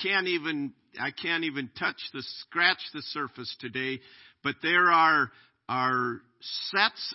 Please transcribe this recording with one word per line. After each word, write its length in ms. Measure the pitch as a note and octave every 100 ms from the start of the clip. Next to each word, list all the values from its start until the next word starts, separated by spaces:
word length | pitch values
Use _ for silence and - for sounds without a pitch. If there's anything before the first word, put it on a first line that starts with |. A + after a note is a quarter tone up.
can't 240 | F#3+ G3 F#3
even, 480 | F3 D#3 D3+ C#3 - _ -
I 120 | C3+
can't 320 | - F3 E3
even 260 | D#3+ C#3 B2+ -
touch 200 | F3+ - -
the, 120 | C#3 - -
scratch 380 | - E3+ G3+ G#3 - D3+
the 80 |
surface 520 | - D3+ C3+ - A2+ -
today, 400 | B2 B2+ C3 C3 - - - _
but 120 | C#3 C#3
there 260 | D#3+ F3+ F3+
are, 400 | E3+ D#3+ D3+ B2+ _ _ _ -
are 500 | B2+ B2+ B2+ B2 A#2 _ _ - - -
sets 420 | G3 A3 - -